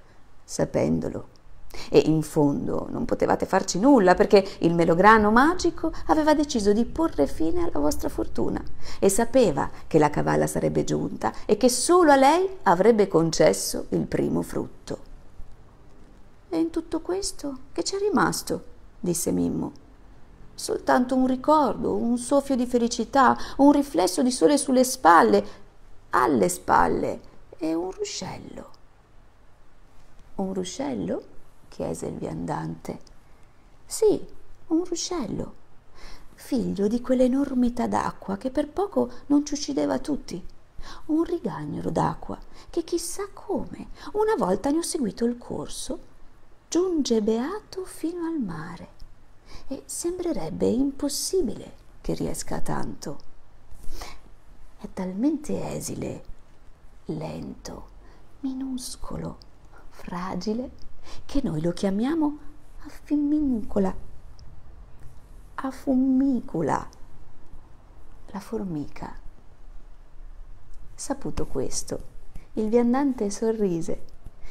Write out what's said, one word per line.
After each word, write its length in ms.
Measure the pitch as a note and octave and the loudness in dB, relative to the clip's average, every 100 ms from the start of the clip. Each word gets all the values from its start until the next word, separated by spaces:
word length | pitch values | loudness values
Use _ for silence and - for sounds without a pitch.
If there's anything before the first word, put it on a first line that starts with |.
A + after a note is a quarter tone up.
| - - - - | -20 -20 -18 -18
sapendolo. 880 | - - D#3+ - D3+ - - - - - - - - - - | -10 -2 0 2 2 0 -2 -6 -12 -18 -18 -12 -8 -6 4
E 80 | D#3 | 6
in 240 | - D#3 | 6 2
fondo 640 | D3+ D#3+ C#3+ C#3+ - - - | 2 2 2 2 -2 -4 -4
non 140 | - | -4
potevate 420 | - - - - F#3 | -2 0 2 2 2
farci 340 | F#3+ - F3 | 0 0 2
nulla, 340 | B3+ C4+ F3+ | 6 8 8
perché 320 | F3+ G3+ G3+ G3 - | 6 8 6 6 2
il 140 | E3+ | 2
melograno 580 | E3+ E3+ E3+ G3+ A3 G#3 | 4 4 6 8 8 8
magico 600 | A3+ D4 F#4 E4+ - D#4+ - - | 6 6 4 0 0 -2 -2 2
aveva 260 | D#4+ D4+ | 4 4
deciso 400 | D4+ D4 A#3 G3+ | 4 2 2 4
di 120 | G3+ | 4
porre 420 | A#3+ - E4 - C#4 | 2 0 0 2 0
fine 360 | - D#4+ E4+ | 2 2 4
alla 180 | E4+ D3+ | 4 4
vostra 280 | D3 D3 D4+ | 2 2 0
fortuna 540 | - - - - - - - - - | -2 -2 0 0 0 -2 0 2 4
e 80 | G3 | 4
sapeva 600 | G3+ A#3 C4 G#3 C#3+ F3+ - - | 4 4 4 4 2 -2 -6 0
che 100 | D#3+ | 4
la 100 | D3 | 4
cavalla 380 | D#3 D3+ D3+ D3+ | 2 2 2 2
sarebbe 380 | D#3+ D#3 D#3 | 0 0 0
giunta 480 | D3 D3+ F3+ - G#3+ - - | 0 0 -2 -2 -4 -4 0
e 100 | G#3+ | 4
che 120 | B3+ | 4
solo 440 | B3 - F4+ D#4 | 4 4 6 8
a 40 | C#4 | 8
lei 320 | C4+ E4 F#4+ - | 8 6 2 0
avrebbe 460 | - F3 G#3 A3 G3+ | 2 6 6 6 4
concesso 800 | D#3+ E3 - E3 G3 - - - | 4 2 6 6 4 -2 -6 -2
il 160 | F3 - | -2 0
primo 360 | - C#3+ D#2 | 0 0 0
frutto. 560 | - - - - - - - - - - - - - - - - - - - - - | -2 -4 -6 -10 -10 -10 -10 -16 -16 -12 -12 -12 -18 -20 -20 -20 -20 -20 -20 -20 -6
"E 100 | E4 | -2
in 120 | E4 | 0
tutto 300 | E4 E4 D#4+ | -2 -4 -6
questo 580 | - F#4 G4 - C#4+ C4 - | -4 -4 -4 -6 -8 -8 -8
che 100 | - | -6
c'è 160 | E4+ G4 | -4 -2
rimasto?", 680 | G#4 C4+ D#3+ D#3+ - - - - - - | 0 2 2 0 -4 -6 -8 -18 -20 -6
disse 320 | F3 E3+ - | -2 -2 0
Mimmo. 400 | F3 - D#3+ - - - - - - - - - | 0 0 -2 -6 -8 -20 -20 -20 -20 -20 -20 -18
"Soltanto 640 | - - G#4+ - C4 B3 C4 | -12 -6 -4 2 2 4 2
un 100 | B3+ | 2
ricordo, 680 | B3+ C#4 D#4 C4 E3+ - G3 | 2 4 4 4 0 -2 0
un 200 | A#3 A#3+ | 0 -2
soffio 360 | B3 C#4+ C#4 | 2 2 2
di 120 | C4 A#3+ | 0 2
felicità, 680 | B3 A#3 - A3+ C#4 A#3+ A#3+ - - | 2 2 0 0 4 6 4 -2 6
un 160 | C#4+ | 8
riflesso 500 | D4 C#4+ - - - | 8 4 2 2 2
di 80 | B3 | 0
sole 260 | B3 D#4+ C#4+ | 4 6 6
sulle 260 | C#4 B3+ | 4 4
spalle, 600 | B3+ - - E4+ A3+ G3+ G3+ - - - - - - | 4 4 8 8 8 6 2 -8 -18 -20 -18 -18 -2
alle 380 | - - B2 F3+ | 2 4 4 4
spalle, 720 | - - - - - - - - - - - | 0 2 4 4 2 -2 -6 -10 -18 -18 -8
e 160 | D#4+ | -4
un 160 | E4 F#4 | -2 -4
ruscello." 800 | G4+ G#4 - F#3 - - - - - - - - - - - - - - - - - - - - - | -6 -8 -8 -10 -10 -14 -16 -16 -20 -20 -20 -20 -20 -20 -20 -20 -20 -20 -20 -20 -18 -18 -18 -12 -6
"Un 180 | F#3+ | -4
ruscello?", 800 | F#3+ F#3 - C#4 A3+ F3 D4+ - - - - - | -4 -6 -6 -6 -4 -4 -6 -6 -12 -12 -16 -20
chiese 320 | - D#3+ E3 - | -8 -6 -6 -8
il 80 | |
viandante. 840 | - - D#3+ E3 D#3+ D#3+ D#3+ - - - - - - - - - - | -8 -8 -6 -4 -4 -6 -8 -10 -10 -12 -18 -20 -20 -20 -20 -20 -20
"Sì, 400 | - - G#3+ D#3+ - - - - - | -12 2 4 4 -2 -10 -10 -12 -2
un 160 | D#4+ | 0
ruscello, 720 | F4+ E4+ - F4 A#3 - - - - - - - - - - | 0 -4 -4 -4 -4 -4 -6 -10 -16 -18 -16 -14 -10 -10 -12
figlio 520 | - - B3+ F3+ F3+ G3+ | -16 -4 -2 0 0 0
di 140 | A#3+ | 0
quell'enormità 880 | A#3+ B3+ B3+ C4+ C#4 B3+ B3 A#3+ A3+ | 2 4 4 4 0 2 2 0 0
d'acqua 480 | G3 - - - G3 | 0 -2 -6 -8 -6
che 160 | C4 | -4
per 160 | C#4 D4 | -2 -2
poco 420 | - G4+ - A#3+ - - | -2 -2 0 -2 -4 0
non 180 | D4 | 2
ci 100 | D4 | 2
uccideva 440 | C#4+ - C#4 C#4+ C4+ | -4 -4 -2 0 0
tutti. 420 | - C4+ - - - - - - - - - | -2 -4 -6 -10 -10 -12 -14 -10 -10 -8 -2
Un 180 | D#4 | 0
rigagnolo 640 | E4 F4 G3 D3+ D3+ E3+ F3 | 0 -2 -4 -6 -6 -6 -2
d'acqua 480 | E3+ D#3+ - - - - - - | 0 0 -2 -8 -10 -12 -16 -8
che 140 | E4+ | -6
chissà 400 | E4 E4+ - - G4+ | -4 -4 -4 -8 -10
come, 560 | - A#4+ D#4+ - - - - - | -12 -6 -4 -4 -8 -12 -14 -6
una 240 | G#4 G#4+ G#4+ | 0 2 2
volta 340 | F3+ G3 C#4 | 2 0 0
ne 80 | D#4 | 0
ho 40 | |
seguito 420 | E4+ E4 A3 - | 0 -2 -2 0
il 120 | A#3 A#3+ | -2 -2
corso, 600 | - - - - - - - - - - - - - | -8 -10 -8 -8 -6 -8 -10 -18 -18 -18 -20 -20 -4
giunge 520 | E4 F#4+ E4 - A3+ | 0 2 0 2 2
beato 600 | G#3 A3+ C#4 - - F#4+ | 2 0 -2 -6 -10 -10
fino 400 | F#4 - D#4+ F4 | -10 -8 -6 -4
al 140 | E4 E4 | -4 -2
mare 500 | G3+ D#3+ E3 F3 F3+ - - - - - - - - | -4 -6 -10 -12 -16 -16 -16 -16 -20 -20 -14 -10 -6
e 160 | C4+ | -8
sembrerebbe 840 | - - E4+ F4+ E4+ G3 D#3+ F3 F#3+ | -8 -6 -4 -2 -2 -2 -2 0 2
impossibile 1080 | A3+ C#4 - C#4+ - - F#4+ B3+ - - - - - | 2 0 0 -4 -2 -2 0 0 -4 -10 -16 -20 -10
che 140 | - | -6
riesca 400 | D#3+ - - - D#3+ | -4 -4 -2 -2 2
a 40 | |
tanto. 580 | - C#3+ - - - - - - - - - - - - - - - - - - - - | 4 4 0 -2 -8 -6 -8 -8 -12 -16 -12 -2 0 0 -2 -10 -12 -18 -18 -14 -14 -12
È 100 | G3+ | -12
talmente 840 | - F#3 F#3+ C#4+ D#4+ - F#3 D3+ | -8 -6 0 0 0 -2 -4 -4
esile, 500 | - - - - - - - - - - - - - - | -6 -8 -6 -6 -8 -10 -12 -14 -20 -18 -18 -18 -16 -10
lento, 840 | D#3 D#3 D#3 D3+ - - - - - - - - - | -8 -8 -10 -10 -12 -14 -14 -14 -18 -20 -18 -18 -10
minuscolo, 1000 | C4+ C4 C4+ B3+ - - - E3 E3 - - - - - - | -8 -6 -6 -6 -8 -8 -8 -6 -8 -10 -16 -20 -20 -16 -14
fragile, 920 | - - F3+ F3+ F#3 G#3+ A3+ C4+ - - - - - - | -12 -10 -8 -6 -6 -4 -4 -6 -8 -6 -4 -4 -4 0
che 160 | C#4 | 0
noi 160 | A3+ D#3 | 0 -2
lo 120 | E3+ | -2
chiamiamo 680 | F3 G3 G3 B3 E4 D4 D4 - - - - C#4+ | -2 -2 0 0 0 -2 -2 -10 -12 -14 -12 -12
affimmicola, 1080 | - - D4 C#4+ D4+ C#4+ A#3 - G#3 F#3+ - - - - - - - - - - - - - - - - - | -12 -2 0 2 2 2 0 0 2 0 0 -6 -8 -10 -12 -12 -12 -12 -14 -16 -12 -12 -12 -16 -18 -16 -8
affummicula, 1300 | C4+ - - B3+ C4 C4 C#4 A#3+ - D#3+ C#3 C3 - - - - - - - - - - - - - - - | -8 -6 2 4 4 4 4 2 -2 -2 0 0 -4 -12 -10 -8 -6 -6 -8 -10 -12 -18 -20 -14 -12 -10 -10
la 120 | G3 | -12
formica." 720 | - A3 G3 D#3 C#3+ - - - - - - - - - - - - - - - - - - - - | -8 -6 -4 -4 -6 -6 -8 -8 -10 -12 -16 -14 -12 -10 -12 -14 -16 -14 -14 -12 -12 -12 -8 -6 -8
Saputo 520 | - - C4 D3+ - D3+ | -10 -6 -4 -2 0 2
questo, 560 | C3+ B2 - - - - - - - - | 2 2 0 -2 -6 -6 -8 -8 -8 -6
il 160 | - G#3+ | -4 2
viandante 580 | A#3+ A#3+ B3+ C#4+ B3+ - | 4 4 2 2 0 -4
sorrise, 760 | D4 A3+ A3+ G3+ E3 E3 G3+ - - - - - | -2 -2 0 0 0 0 -2 -4 -8 -12 -6 -6